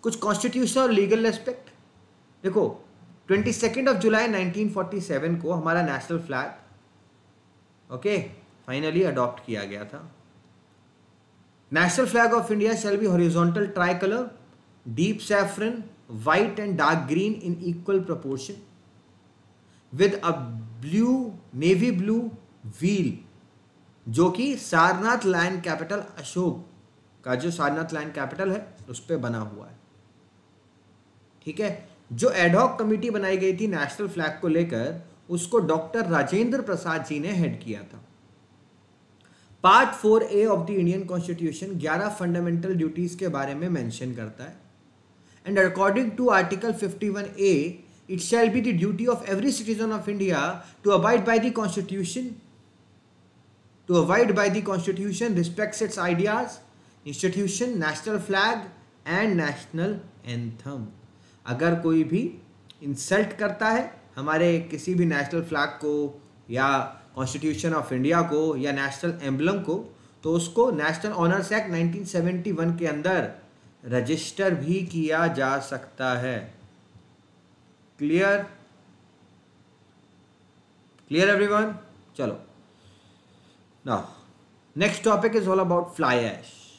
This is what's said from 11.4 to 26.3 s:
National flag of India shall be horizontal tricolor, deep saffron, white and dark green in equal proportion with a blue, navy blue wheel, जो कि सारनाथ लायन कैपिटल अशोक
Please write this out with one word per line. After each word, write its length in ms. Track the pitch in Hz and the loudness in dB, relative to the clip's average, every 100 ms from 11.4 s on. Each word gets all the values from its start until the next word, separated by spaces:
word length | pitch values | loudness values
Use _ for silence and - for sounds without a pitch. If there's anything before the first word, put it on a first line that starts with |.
| _ _ _ | _ _ _
National 380 | 151 175 214 254 | 2 2 2 2
flag 220 | 240 233 233 | 4 4 4
of 100 | 180 | 2
India 260 | 214 220 220 | 0 2 0
shall 200 | 208 202 | 0 0
be 100 | 214 | 2
horizontal 600 | 175 170 170 170 185 202 | 4 4 4 2 2 -2
tricolor, 560 | 185 175 180 190 233 247 - - - _ _ 123 | 0 0 0 0 -2 -4 -12 -20 -20 _ _ -10
deep 340 | 117 196 208 | 0 0 0
saffron, 600 | - 202 190 - 214 240 - - - 113 120 | 0 2 2 -2 -4 -6 -12 -20 -14 -4 2
white 320 | 175 214 - | 2 2 -2
and 200 | 208 165 | -4 2
dark 300 | 147 165 131 | 2 2 0
green 320 | 165 208 220 | 0 0 -2
in 200 | 180 170 | -4 -4
equal 380 | 180 170 - 196 | -4 -6 0 0
proportion 540 | 175 165 135 135 - 196 - - _ _ _ _ _ _ _ _ _ _ _ | 0 -6 -4 -6 -8 -14 -18 -20 _ _ _ _ _ _ _ _ _ _ _
with 260 | 131 196 196 | 2 2 2
a 100 | 170 160 120 113 113 113 | -2 -2 -6 -10 -12 -12
blue, 540 | 135 196 240 262 240 180 - | -2 2 4 2 0 -10 -12
navy 380 | 123 165 185 247 | 0 4 4 4
blue 320 | 180 202 226 233 - - _ 113 - | 0 0 0 -2 -10 -20 _ -16 -2
wheel, 320 | 175 208 135 - - - _ _ _ _ _ _ - | 0 2 0 -4 -14 -20 _ _ _ _ _ _ -4
जो 240 | 113 175 | 2 2
कि 240 | 180 269 262 | 2 -2 -4
सारनाथ 680 | - 165 165 180 220 240 | 0 4 4 4 0 0
लायन 360 | 190 175 175 185 | 2 0 0 -2
कैपिटल 420 | 175 156 165 202 - - | -4 -6 -4 -6 -8 -14
अशोक 480 | 139 | -8